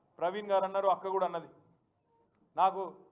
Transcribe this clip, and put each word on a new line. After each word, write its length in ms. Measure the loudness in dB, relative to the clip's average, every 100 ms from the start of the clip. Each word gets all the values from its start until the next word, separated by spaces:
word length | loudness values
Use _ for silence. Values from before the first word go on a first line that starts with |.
| _ -4
ప్రవీణ్ 280 | -2 -2 0
గారు 180 | 0
అన్నారు, 240 | 0 0 2
అక్క 200 | 2 0
కూడా 180 | -2 -2
అన్నది, 220 | -4 -10 -20 _ _ _ _ _ _ _ _ _ 2
"నాకు 380 | 2 2 -8 -12 -20